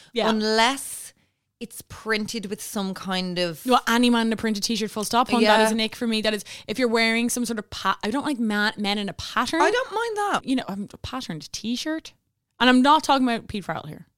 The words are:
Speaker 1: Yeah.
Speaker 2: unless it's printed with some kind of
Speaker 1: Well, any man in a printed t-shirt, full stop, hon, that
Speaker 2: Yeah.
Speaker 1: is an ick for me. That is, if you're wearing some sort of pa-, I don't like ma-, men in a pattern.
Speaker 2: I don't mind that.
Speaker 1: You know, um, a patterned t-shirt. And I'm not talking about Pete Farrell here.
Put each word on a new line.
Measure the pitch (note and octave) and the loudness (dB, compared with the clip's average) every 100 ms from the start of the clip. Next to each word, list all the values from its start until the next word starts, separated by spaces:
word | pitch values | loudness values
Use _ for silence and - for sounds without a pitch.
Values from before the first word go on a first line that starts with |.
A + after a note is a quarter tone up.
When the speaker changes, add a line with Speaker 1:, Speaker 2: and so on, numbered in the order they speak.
| - | -10
Speaker 1:
Yeah. | A#3 G#3+ | -2 0
Speaker 2:
unless | A3 G#3+ A3 A3+ C#4 - - - _ _ _ _ - | 2 2 4 2 2 -6 -12 -16 _ _ _ _ -16
it's | A#3 - - | -16 -16 -18
printed | - G#3+ G#3+ G#3 A#3 G3 | -12 -4 -2 -2 -6 -8
with | G3+ | -10
some | - G#3+ G3 | -8 -4 -4
kind | F#3 F#3 F#3 F#3 F3+ | -4 -4 -4 -2 -2
of | F3 D#3+ B3+ | -2 -2 2
Speaker 1:
Well, | B3 - | 2 4
any | A#3 B3 | 4 4
man | A#3+ A3+ | 4 2
in | |
a | A3+ | 0
printed | A3+ G#3 | -2 -2
t-shirt, | - A3+ G#3+ | -2 -2 -4
full | A3 | -4
stop, | G3+ A#3+ B3+ | -2 0 2
hon, | A#3+ | 4
that | A3 G#3+ | 6 6
Speaker 2:
Yeah. | A3 | 6
Speaker 1:
is | |
an | A3+ | 2
ick | A3 - | -2 -2
for | A#3+ | -2
me. | A3 | 0
That | G#3+ | 0
is, | G#3+ - - - | -2 -6 -14 -8
if | G#3+ | -2
you're | B3 | 2
wearing | A3+ A3+ A3+ A#3+ | 4 2 2 0
some | B3 A#3+ | -2 -4
sort | A3+ | -4
of | G#3 | -8
pa-, | - G3 - | -6 -2 -2
I | G#3 | -2
don't | C4+ D4 | -2 -2
like | C#4+ | -2
ma-, | A3+ G#3 G#3 G#3+ | 0 0 0 0
men | G3+ G#3 | -2 -2
in | G3+ | -4
a | |
pattern. | - - - B3 E4 | -8 -6 -2 0 2
Speaker 2:
I | D#4+ | 2
don't | A#4 - | 2 -2
mind | G4+ A#4 G#4 | -2 -2 -2
that. | G#4 C4+ - | -2 -2 -2
Speaker 1:
You | C4 | -4
know, | - | -2
um, | G3 G3+ | -8 -8
a | - | -12
patterned | - C4 - D#3+ D3+ | -10 -10 -8 -10 -10
t-shirt. | - G#3+ A#3+ D#4 D#4 - _ _ _ _ - | -10 -6 -4 -4 -6 -8 _ _ _ _ 2
And | B3 | 6
I'm | B3+ | 6
not | B3+ D4+ | 6 4
talking | - C4+ B3+ | 4 2 2
about | A#3 - | -2 -6
Pete | G#3+ E3+ | -8 -2
Farrell | D#3+ D#3 | -2 -4
here. | E3 E3 | -16 -18